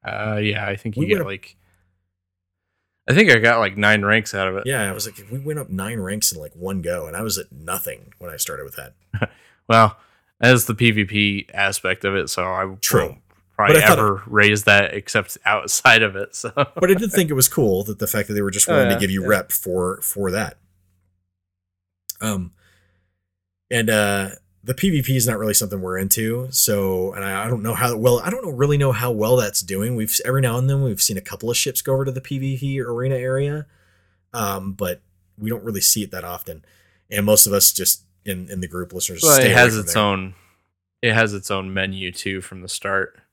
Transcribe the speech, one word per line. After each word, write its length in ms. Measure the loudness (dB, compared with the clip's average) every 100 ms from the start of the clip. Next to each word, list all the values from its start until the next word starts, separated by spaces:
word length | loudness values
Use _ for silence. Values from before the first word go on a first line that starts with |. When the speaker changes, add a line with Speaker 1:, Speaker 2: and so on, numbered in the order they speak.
Speaker 1:
Uh, 360 | -10 -8 -4 -2
yeah, 240 | -2 -2 -4
I 100 | -6
think 200 | -8 -4
you 60 |
Speaker 2:
We 40 | 0
Speaker 1:
get, 80 |
Speaker 2:
went 80 | 0
up 60 | -2
Speaker 1:
like, 280 | -8 -14 _ _ _ _ _ _ _ _ _ _ _ _ _ _ _ -4
I 60 |
think 160 | 2 4
I 60 | 6
got, 220 | 6 4
like, 180 | 0 2
nine 260 | 2 4
ranks 300 | 4 0 0
out 140 | -4 -4
of 80 | -4
it. 60 | -4
Speaker 2:
Yeah, 160 | -4 -4
I 20 |
was 140 | -6 -10
like, 180 | -12 -12
we 60 | -10
went 200 | -8 -8
up 100 | -6
nine 300 | -6 -6 -6
ranks 320 | -6 -2 -4
in, 80 | -4
like, 120 | -14 -10
one 260 | -6 -4
go, 240 | -4 -6 -6
and 80 | -8
I 60 |
was 160 | -6 -6
at 140 | -10
nothing 640 | -16 -10 -8 -8 -12 -18 _
when 140 | -16
I 60 | -10
started 260 | -8 -8
with 120 | -14 -16
that. 200 | -18 _ _
Speaker 1:
<laughs> 180 | -6 -6 _ _ _ _
Well, 260 | 6 6 4 _ _ _ _
as 240 | 6 6 4
the 80 | 2
P 140 | 2
V 140 | 2 0
P 420 | 0 0 0 -8
aspect 500 | -4 -2 -2 -4 -2
of 120 | -2 -2
it, 120 | -2
so 140 | -4
I 320 | -4 -4 -4 -4
Speaker 2:
True. 200 | 0 0 0
Speaker 1:
won't 140 | -8 _ _ _ 0
probably 200 | 4 6
Speaker 2:
But 80 |
I 40 | 6
thought 120 | 6
Speaker 1:
ever 160 | 4 0
Speaker 2:
it 60 | 0
Speaker 1:
raise 380 | 4 6 6 6
that 280 | 6 4 -2
except 420 | -2 -2 -2 -4 0
outside 560 | 0 0 2 6 6
of 140 | 4 -2
it. 180 | -10 -8
So. 160 | -8
<laughs> 20 | -2
Speaker 2:
But 340 | -2 0 2
I 60 | 2
did 160 | 2
think 160 | 0 0
it 60 | 2
was 120 | 0
cool 360 | 2 2 2
that 160 | -2 -6
the 80 | -4
fact 200 | -2 -2
that 60 |
they 80 | -2
were 100 | -2
just 160 | 0 2
Speaker 1:
Oh, 60 |
Speaker 2:
willing 160 | 4 2
Speaker 1:
yeah, 60 | 2
Speaker 2:
to 40 |
give 120 | 0
you 100 | -2
Speaker 1:
yeah. 60 | 2
Speaker 2:
rep 220 | 0 0
for, 500 | -6 -4 -2 -2 -4
for 300 | -6 -4 -4
that. 260 | -4 -6 -10 _ _ _ _ _ _ _ _ _ _ _ _ _ _ _ -8
Um, 320 | -6 -6 -8 _ _ _ _ _ _ _ _ _ _ _ _
and, 200 | -2 2
uh, 400 | 2 2 0 -2 -8 _ _
the 120 | -8 -2
P 160 | 2
V 100 | 2
P 140 | 0 0
is 100 | 0
not 140 | 0
really 160 | 0 0
something 260 | 0 -6
we're 160 | -4 -4
into, 500 | 0 0 -2 -4 -4
so, 640 | -2 0 2 2 0 -2
and 100 | -4 -6
I, 200 | -4 -2
I 20 |
don't 160 | -2
know 100 | -2
how 220 | -2 -2 2
well, 220 | 2 2
I 100 | 0
don't 140 | -4 -6
know, 60 |
really 260 | -2 2 2
know 140 | 2
how 180 | 0 -2
well 240 | 0 2 2
that's 260 | 2 -4
doing. 340 | -6 -4 -2 -2
We've, 200 | -2 -4
every 180 | -2 0
now 160 | 0 0
and 100 | 0
then 140 | 0
we've 180 | -2 0
seen 160 | -2 -2
a 40 |
couple 280 | -8 -8 -4
of 80 | -2
ships 240 | -2 -4
go 120 | -2
over 120 | -2 -2
to 60 |
the 100 | -6
P 160 | -6 -6
V 200 | -4 -4
P 200 | -4 -4
arena 360 | -4 -4 -2 -2
area, 500 | -2 -2 -2 -4 -10 _ _ _ _ _ _
um, 400 | -4 -4 -4 -8
but 280 | -6 -6 -6 _ _ _ _
we 120 | -8
don't 140 | -6
really 180 | -6 -4
see 220 | -2 -2
it 80 | -4
that 120 | -10
often. 400 | -12 -12 -12 -16 _ _ _ _ _
And 160 | -2 4
most 220 | 4 4
of 60 |
us 180 | 4 2
just 300 | 2 -2 -2 _ _
in, 280 | -10 -8 -8
in 100 | -10
the 60 | -8
group 260 | -8 -8
listeners 300 | -8 -8 0
Speaker 1:
Well, 100 | 6
Speaker 2:
stay 120 | 6 8
Speaker 1:
it 20 |
Speaker 2:
away 80 | 8
Speaker 1:
has 160 | 6
Speaker 2:
from 60 | 6
Speaker 1:
its 120 | 0 2
Speaker 2:
there. 80 |
Speaker 1:
own, 320 | 2 0 -4 -14 _ _ _ _ _ _
it 120 | 0
has 200 | 2 2
its 160 | 0 -6
own 240 | -6 -4
menu 380 | -4 -4 -4 -8
too 280 | -8 -8 -8
from 200 | -10 -18
the 80 | -12
start. 500 | -8 -2 -2 -2 _ _